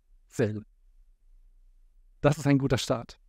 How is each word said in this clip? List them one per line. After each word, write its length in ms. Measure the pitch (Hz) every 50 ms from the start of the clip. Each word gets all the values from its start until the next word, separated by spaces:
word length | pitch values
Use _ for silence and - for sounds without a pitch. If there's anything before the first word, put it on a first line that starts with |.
| _ _ - - _ _
sehr 260 | - - 123 104 107
gut. 120 | 104 - - _ _ _ _ _ - - _ _ _ _ _ - - - - _ _ - - _ _ _ _ _ - - _ _ _
Das 160 | - 143 147 -
ist 80 | -
ein 120 | 143 143 135
guter 200 | 135 135 135 -
Start. 420 | - - 135 117 117 - - - _